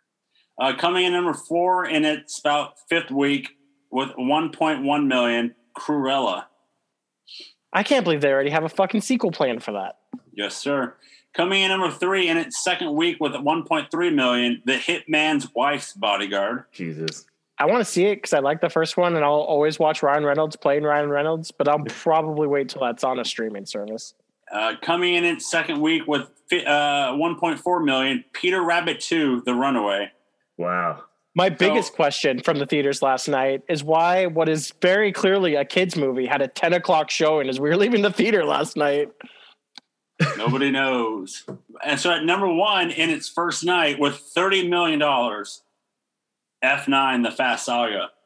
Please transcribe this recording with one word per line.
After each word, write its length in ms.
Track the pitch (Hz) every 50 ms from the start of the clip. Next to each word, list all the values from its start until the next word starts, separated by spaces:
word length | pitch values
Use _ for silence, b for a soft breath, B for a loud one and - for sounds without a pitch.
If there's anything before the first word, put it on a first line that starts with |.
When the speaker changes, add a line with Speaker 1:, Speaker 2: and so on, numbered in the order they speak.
| _ _ _ _ _ _ _ _ _ _ _ -
Speaker 1:
Uh, 160 | 127 135 131
coming 280 | - 170 170 180 180 180
in 60 | 180
number 220 | 175 175 180 170 143
four 520 | - - - 160 170 175 185 185 180 180
in 180 | 180 160 151 156
its 340 | 151 151 147 - - - -
about 360 | - 147 147 147 135 139 - - _ -
fifth 220 | 170 165 - -
week 460 | 135 139 139 143 143 135 135 - - _ _ _ _ _ _ _
with 200 | 120 127 135 131 -
one 340 | 131 127 131 147 156 165 156
point 300 | - - 160 156 156 127 139
one 240 | 139 143 147 147 135
million, 460 | 131 123 120 120 117 120 117 117 - _ _ _ -
Cruella. 680 | - - - 151 143 131 135 139 135 123 104 90 98 - - _ _ _ _ _ _ _ _ _ _ _ _ _ _ _ B B B B B B _ _ _
Speaker 2:
I 100 | - 185
can't 220 | 202 - 285 262 190
believe 160 | 170 156 143
they 100 | 147 139
already 180 | 135 135 139 143
have 140 | 151 160 160
a 40 | 160
fucking 320 | - - 190 190 - 208
sequel 280 | - - 254 240 - 180
planned 320 | 156 - 147 127 117 107
for 100 | - 113
that. 260 | 104 98 95 95 - _ _ _ - - - _ -
Speaker 1:
Yes, 200 | 101 104 95 -
sir. 380 | - - 143 143 135 127 120 - b b b b b b b -
Coming 260 | - 170 185 196 196
in 60 | 190 190
number 220 | 190 190 180 160
three 380 | 147 - 180 185 196 190 180 165
in 100 | 165 165
its 260 | 156 131 - - -
second 300 | 185 175 175 180 156 147
week 240 | 156 170 175 165 -
with 140 | 160 139 143
one 280 | 127 143 143 165 170 -
point 260 | - 160 151 143 -
three 180 | - 165 175 175
million, 540 | 156 135 127 123 120 120 123 120 120 - -
The 120 | 127 135 123
Hitman's 720 | - - 175 160 - 156 151 151 156 156 151 139 123 120 -
Wife's 380 | 117 131 143 147 139 - -
Bodyguard. 720 | - 101 110 104 101 98 104 98 101 98 98 107 120 131 - _
Speaker 3:
Jesus. 540 | - - 90 80 78 76 80 80 - - - _ _ _ _ _ _ -
Speaker 2:
I 80 | 139
wanna 180 | 165 220 247 202
see 220 | - - 175 185
it 160 | 208 202 -
'cause 100 | - -
I 60 | 170 147
like 240 | 135 139 156 165
the 80 | 175 -
first 260 | - 160 160 - -
one, 200 | 180 175 175 170
and 80 | 156 147
I'll 80 | 143
always 460 | 147 151 151 - 160 143 151 156 151 -
watch 240 | 160 151 151 -
Ryan 220 | 156 143 143 151 147
Reynolds 320 | 143 143 151 156 156 151
playing 280 | - - 147 139 151 151
Ryan 260 | 151 147 147 147 147
Reynolds, 400 | 143 143 147 156 165 160 160 -
but 180 | - - 143 147
I'll 160 | 147 151 147
Speaker 3:
<laughs> 40 | 113
Speaker 2:
probably 580 | - - - 170 156 156 156 156 151 151 156
wait 240 | 139 143 143 135 120
till 100 | - 135
that's 240 | 131 120 117 - -
on 140 | 131 127 123
a 60 | 113
streaming 400 | - - - 113 110 104 98 98
service. 480 | - - 104 104 107 110 113 - - - _ _ _ _ _ _ -
Speaker 1:
Uh, 240 | - 107 110 113 110 -
coming 340 | - 160 170 175 180 175 175
in 100 | 170 175
its 260 | 170 160 123 - -
second 300 | 175 165 151 165 156 143
week 260 | 151 160 165 151 160
with 220 | 147 147 139 143 - _ _ _ -
fi-, 160 | 175 175 -
uh, 500 | - 147 147 147 143 143 143 139 127 135
one 200 | 143 160 170 165 -
point 200 | 175 165 151 135
four 220 | - 180 180 170
million, 440 | 156 143 135 131 131 135 123 123 - _
Peter 300 | - - - 180 185 190
Rabbit 380 | 175 170 170 175 165 170 151 -
Two, 420 | - - 170 165 151 139 123 120 123
The 80 | 127 123
Runaway. 580 | 123 135 139 131 117 104 101 98 101 101 - - _ _ _ _ _ _ _ _
Speaker 3:
Wow. 460 | - 87 87 90 90 87 82 - - - - _ _ _ _ -
Speaker 2:
My 140 | 175 185 190
Speaker 1:
So 60 | 165
Speaker 2:
biggest 360 | - 180 170 - 226 - - -
question 440 | - 156 143 - - - 139 127 123
from 180 | - 170 151 143
the 40 | 143
theaters 360 | - 160 147 139 139 139 -
last 260 | 147 135 131 127 - 151
night 340 | 143 131 131 135 135 135 - -
is 140 | 165 147 143
why 400 | 156 160 160 165 175 180 185 185
what 220 | 175 160 165 160 160
is 240 | 160 156 - - - _
very 320 | - 180 190 208 214 202
clearly 420 | 185 - - 190 196 202 185 170 147
a 80 | 143 139
kids' 300 | - - 185 185 180 -
movie 280 | 165 139 135 127 131 127
had 140 | 123 143 139
a 80 | 139 127
ten 240 | - - 185 165
o'clock 380 | 175 175 170 - 170 156 151 -
showing 380 | - - 160 151 156 151 135 131
as 80 | 127 131
we 80 | 143 147
were 80 | 165
leaving 240 | 196 214 240 240 202
the 100 | 202 202
theater 320 | - - 180 226 214 185 156
last 320 | 147 143 139 151 165 -
night. 340 | 147 147 143 143 147 147 143 - - B B B B B B B _ _ _ _ - - _ _ _ _ _ _ - 165 - - 101
Speaker 1:
Nobody 320 | 110 117 - 135 139 139
knows. 720 | 135 135 135 135 127 123 117 113 110 101 92 95 - - - - 98 - _ - - - -
And 140 | 147 143 147
so 100 | - 175
at 140 | 170 156 156
number 240 | 170 180 196 202 185
one 400 | 165 170 202 214 202 185 175 170
in 200 | 147 160 160 165
its 180 | 156 139 - -
first 360 | - - 226 170 - - 160
night 340 | 175 180 175 160 143 143 147
with 180 | 143 143 143
thirty 500 | - - - - 170 185 196 196 190 180 175
million 300 | 175 175 170 165 156 147
dollars, 600 | 151 143 135 123 120 117 107 104 95 - - - _ _ _ _ _ _ _ _ _ _ _ _ _ _ _ _ _ _ _ _
F 240 | 127 131 143 143 - 139
nine, 320 | 139 135 135 131 127 120
The 80 | 120 110
Fast 340 | - - 131 123 113 - -
Saga. 440 | 127 120 120 120 110 104 95 92 - - _ _